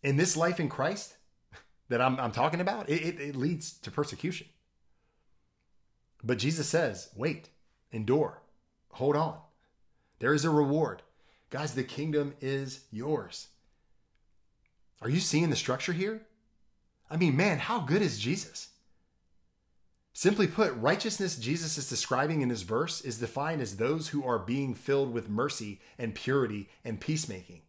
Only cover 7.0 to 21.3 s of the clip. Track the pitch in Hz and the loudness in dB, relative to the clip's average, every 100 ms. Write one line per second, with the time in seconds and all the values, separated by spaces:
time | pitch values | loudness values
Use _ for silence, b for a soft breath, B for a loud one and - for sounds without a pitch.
7 | - 104 143 - - _ _ _ _ 113 | -12 -4 -4 -4 -12 _ _ _ _ -6
8 | 107 139 139 - _ _ _ _ _ - | 2 2 2 -4 _ _ _ _ _ -2
9 | 135 147 160 - - _ _ _ _ _ | 2 2 0 -4 -18 _ _ _ _ _
10 | _ _ 120 147 160 151 143 151 143 92 | _ _ 2 4 4 4 4 4 0 -2
11 | - b b b b 139 151 135 127 - | -16 b b b b -6 -4 -4 -4 -4
12 | 156 147 143 139 135 135 135 - _ 107 | 0 0 0 -4 -4 -2 -4 -10 _ -8
13 | 131 147 92 - - _ _ _ _ _ | -2 -2 -4 -14 -16 _ _ _ _ _
14 | _ _ _ _ _ _ _ _ _ _ | _ _ _ _ _ _ _ _ _ _
15 | 110 156 - 151 170 135 - 127 - 170 | 0 0 2 2 4 2 0 -2 -2 -2
16 | 196 220 - _ _ _ _ _ _ _ | -2 -4 -12 _ _ _ _ _ _ _
17 | _ 160 175 135 202 151 - 233 143 208 | _ 2 4 6 4 2 0 -2 2 4
18 | 190 104 110 190 - - - _ _ _ | 4 0 -2 -2 -4 -12 -16 _ _ _
19 | _ _ _ _ _ _ _ _ _ _ | _ _ _ _ _ _ _ _ _ _
20 | _ - 180 208 190 - 196 123 120 202 | _ 2 2 4 2 4 0 2 2 2
21 | 226 208 190 | 0 -2 -4